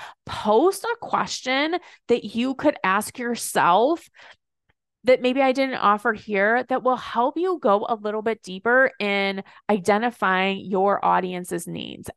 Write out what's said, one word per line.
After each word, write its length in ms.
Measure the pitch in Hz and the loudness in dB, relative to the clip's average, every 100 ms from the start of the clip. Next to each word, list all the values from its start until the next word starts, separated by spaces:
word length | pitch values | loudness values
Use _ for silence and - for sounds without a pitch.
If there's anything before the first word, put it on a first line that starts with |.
| - - - | -14 -18 -14
post 580 | - 214 214 349 381 | -4 2 4 4 2
a 120 | 453 466 | -4 -6
question 760 | - - 196 - 254 262 311 339 - - - | -4 -4 -4 -6 -4 -2 0 -4 -8 -14 -2
that 160 | 240 | -2
you 300 | 208 226 254 | 0 -4 -2
could 220 | 262 294 - | 0 0 0
ask 360 | 185 196 - - | 0 0 -2 -6
yourself 880 | 240 233 - 180 147 185 254 330 - _ - - _ _ _ _ _ _ | -6 -6 -4 2 4 4 4 0 -6 _ -20 -20 _ _ _ _ _ _
that 160 | 220 254 | 2 2
maybe 220 | 254 254 | 2 2
I 100 | 269 | 2
didn't 240 | 262 269 - | 2 -2 0
offer 360 | 202 208 240 | 2 2 0
here 520 | 208 - 196 202 240 | -4 -4 0 2 2
that 200 | 247 254 | 0 -2
will 120 | 247 247 | 0 -2
help 400 | - 226 254 320 | -2 -2 -2 0
you 220 | 370 349 | -2 0
go 240 | 233 202 - | 2 2 0
a 80 | 220 | -4
little 260 | 208 214 | -4 -4
bit 200 | 220 220 | -4 -6
deeper 500 | - 185 226 254 262 - | -8 -6 2 4 2 0
in 420 | 208 202 196 196 - - - | -2 0 -2 -4 -10 -10 -2
identifying 920 | 208 175 208 240 - 196 185 190 196 | 0 2 2 0 -2 0 2 0 -2
your 440 | 185 190 196 196 | -4 0 2 2
audience's 640 | 180 180 185 180 180 170 170 | 2 2 0 -6 -6 -8 -8
needs. 420 | 170 - - - | -10 -12 -14 -10